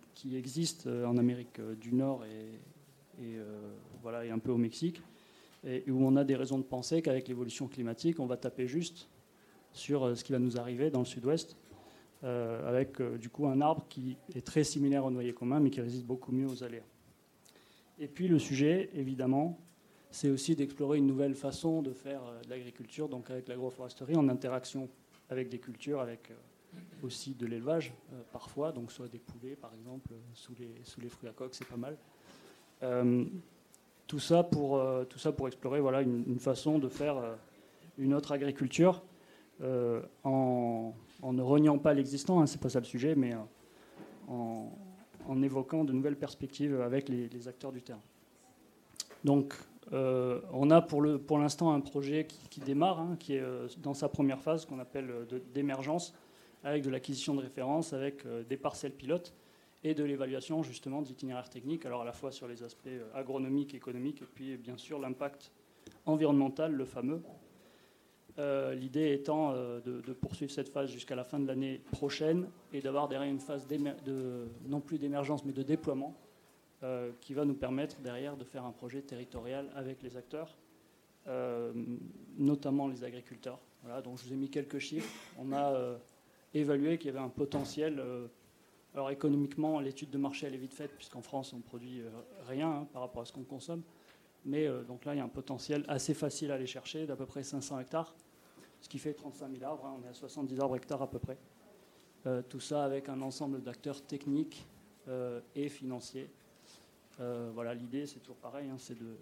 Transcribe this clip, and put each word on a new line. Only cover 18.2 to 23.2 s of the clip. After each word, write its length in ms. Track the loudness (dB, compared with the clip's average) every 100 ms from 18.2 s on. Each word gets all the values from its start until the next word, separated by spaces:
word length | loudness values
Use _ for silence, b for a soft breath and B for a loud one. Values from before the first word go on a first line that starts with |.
| 6
le 120 | 6
sujet, 500 | 6 6 6 6 2 -2
évidemment, 640 | -2 0 4 4 4 -2 -12 _ b b b
c'est 200 | 0 2
aussi 260 | 4 4 2
d'explorer 420 | 2 0 2 6
une 80 | 6
nouvelle 300 | 6 2 2
façon 460 | -4 0 0 2
de 80 | 0
faire, 300 | -6 -8 -8
euh, 180 | -10 -12
de 80 | -10
l'agriculture, 600 | -10 -10 -14 -14 -6 -4
donc 200 | -6